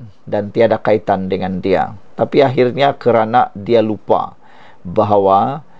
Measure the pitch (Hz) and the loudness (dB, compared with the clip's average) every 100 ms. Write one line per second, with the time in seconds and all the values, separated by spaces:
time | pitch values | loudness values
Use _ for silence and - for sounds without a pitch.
0 | 110 - - 104 104 107 113 107 - 107 | -16 -20 -8 -6 -4 2 2 2 0 0
1 | - 95 95 95 92 92 98 90 - - | 0 -2 -2 -4 -4 -4 -2 0 -2 -8
2 | - - 135 151 131 127 123 117 139 135 | -14 -4 0 2 2 2 0 0 -2 0
3 | 123 117 110 123 - 98 101 117 110 104 | 0 2 2 0 0 -4 0 2 2 -2
4 | - 95 - - - - - - 90 87 | -2 -2 -2 -10 -20 -20 -20 -18 -6 -2
5 | 101 104 98 95 117 147 - | 2 2 4 2 2 -4 -12